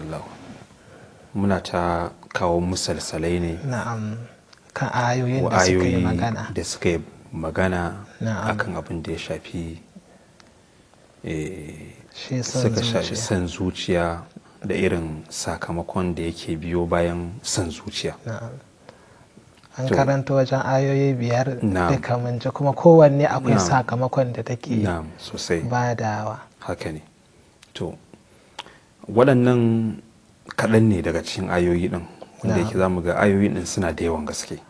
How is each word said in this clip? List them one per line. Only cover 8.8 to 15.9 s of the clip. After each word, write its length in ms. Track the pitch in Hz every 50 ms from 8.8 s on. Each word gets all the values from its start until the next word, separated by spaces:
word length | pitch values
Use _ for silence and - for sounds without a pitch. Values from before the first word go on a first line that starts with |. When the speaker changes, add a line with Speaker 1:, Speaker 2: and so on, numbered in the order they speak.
| 76 - 90 82
Speaker 1:
da 100 | 78 -
ya 60 | 82 82
shafi, 580 | - - 80 78 - - - 87 82 82 82 80 - - - - _ - - - - _ - _ - - _ _ _ _ _ _ - _ - _ - _ - - -
eh, 680 | 87 80 78 76 76 92 78 76 - - - - - - - - - -
Speaker 2:
Shi 280 | - - - 135 127
son 200 | 113 - - 127 127 113
Speaker 1:
suka 80 | 113 -
shafi 320 | 120 - - 180 170 -
Speaker 2:
zuciya. 40 | 170
Speaker 1:
son 320 | - - - 107 92 90 85
zuciya 720 | - - 98 92 - - - - 90 85 85 85 85 85 78 - - - - - - - -
da 100 | 101 95
irin 500 | - 185 185 - 85 80 80 78 76 78 -
sakamakon 840 | - - - 95 82 85 - - 87 87 90 -